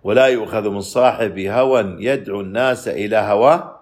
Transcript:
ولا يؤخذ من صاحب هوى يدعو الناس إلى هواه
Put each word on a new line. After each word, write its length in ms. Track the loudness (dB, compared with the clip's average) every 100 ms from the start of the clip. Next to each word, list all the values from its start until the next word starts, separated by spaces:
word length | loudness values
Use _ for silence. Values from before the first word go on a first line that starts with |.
ولا 220 | 2 4
يؤخذ 440 | 4 2 -2 -4 -2
من 120 | -4
صاحب 580 | -4 2 2 2 -4 -4
هوى 580 | -4 0 2 2 0 -4
يدعو 420 | -4 -4 -4 -8
الناس 460 | -6 -2 -2 -2 -6
إلى 280 | -6 0
هواه 640 | 0 2 4 4 4 -2 -20